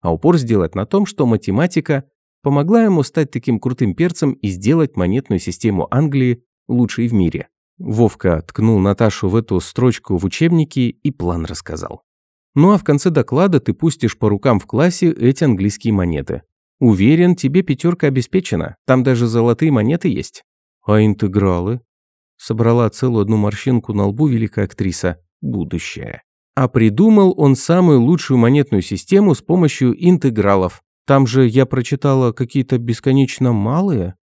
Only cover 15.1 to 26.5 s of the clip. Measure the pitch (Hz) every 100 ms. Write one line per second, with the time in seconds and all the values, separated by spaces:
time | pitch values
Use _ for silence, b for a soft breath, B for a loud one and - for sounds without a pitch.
15.1 | - 120 135 151 98 101 - 113 101 87
16.1 | 76 65 - _ _ _ _ 123 95 107
17.1 | 160 180 175 131 165 190 131 170 175 147
18.1 | 131 117 190 180 95 80 - - 131 127
19.1 | 120 120 117 117 117 156 127 107 170 -
20.1 | - - - _ _ _ _ - 107 107
21.1 | 98 104 98 98 87 92 120 _ _ _
22.1 | _ _ _ - 113 117 120 110 - 131
23.1 | 113 101 110 104 104 131 120 - 101 101
24.1 | 110 151 117 110 - 98 - 95 - -
25.1 | 85 _ _ 143 107 78 85 - - -
26.1 | - _ _ _